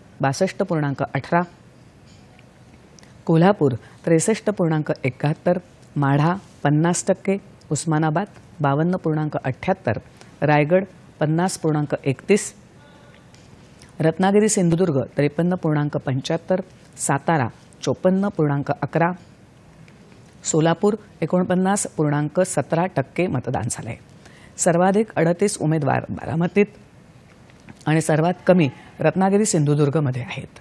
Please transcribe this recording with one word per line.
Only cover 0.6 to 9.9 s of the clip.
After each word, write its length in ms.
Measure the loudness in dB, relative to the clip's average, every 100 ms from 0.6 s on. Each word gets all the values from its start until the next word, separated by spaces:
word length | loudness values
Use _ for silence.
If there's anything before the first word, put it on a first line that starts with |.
पूर्णांक 400 | -4 -2 -2 -4
अठरा, 380 | -6 -6 -2 -2 -2 -8 -20 -20 -20 -20 -20 -20 -20 -20 -20 -20 -20 -20 -20 -20 -20 -8 0
कोल्हापूर 460 | 4 6 4 0 -2 -8 -10
त्रेसष्ट 460 | 0 2 2 -2 -2
पूर्णांक 420 | -2 0 0 -2 -4
एकाहत्तर, 540 | -6 -2 -4 -2 -2 -2 -4 -18 -10 -2
माढा 380 | 2 4 2 0 -8 -4
पन्नास 420 | 0 2 2 0 -2
टक्के, 280 | -2 -2 -4 -6 -20 -8
उस्मानाबाद 540 | -6 -2 0 0 -2 -4 -10 -20 -4
बावन्न 360 | 0 0 0 -2
पूर्णांक 400 | -2 -2 -4 -4
अठ्ठ्याहत्तर, 560 | -6 -4 -4 -2 -2